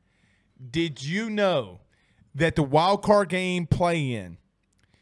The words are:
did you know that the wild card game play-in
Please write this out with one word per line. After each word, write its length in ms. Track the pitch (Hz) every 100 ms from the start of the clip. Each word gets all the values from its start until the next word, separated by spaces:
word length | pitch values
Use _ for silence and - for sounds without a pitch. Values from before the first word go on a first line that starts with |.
| _ _ _ _ _ _ 127
did 320 | 156 170 127
you 260 | 135 190 226
know 520 | 208 196 156 101 90 _ _ _ _ _
that 220 | 139 160 160
the 80 |
wild 400 | 139 151 180 202
card 260 | 202 208 175
game 380 | 185 185 180 170
play-in 720 | 143 175 170 135 113 90 82 _ _ _ _ _ _